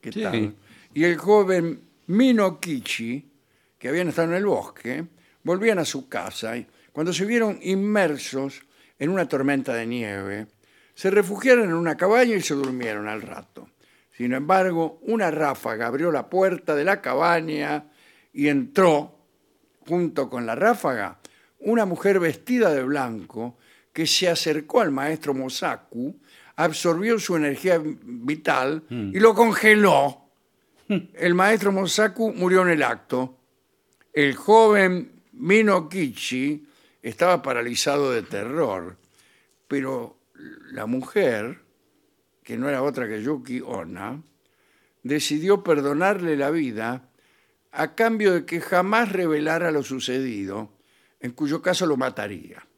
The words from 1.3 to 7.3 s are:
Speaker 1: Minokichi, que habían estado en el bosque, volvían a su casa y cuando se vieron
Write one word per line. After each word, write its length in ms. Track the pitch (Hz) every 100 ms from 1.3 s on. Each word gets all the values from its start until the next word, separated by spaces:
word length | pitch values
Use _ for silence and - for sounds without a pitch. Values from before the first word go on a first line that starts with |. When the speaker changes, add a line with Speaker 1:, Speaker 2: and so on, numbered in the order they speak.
| 208 190 185 165 - _ _ -
Speaker 1:
Minokichi, 1200 | 190 262 233 190 160 170 135 - - 113 131 - _ _ _ _ _
que 100 | 123
habían 200 | 160 180
estado 200 | 170 165
en 60 |
el 120 | 180 208
bosque, 580 | 127 - - 113 135 170 _ _ _
volvían 360 | 147 180 220 196
a 60 |
su 240 | 151 139 -
casa 480 | 104 92 - 110 117
y 100 | - _ _
cuando 200 | - 165
se 120 | 165
vieron 340 | 202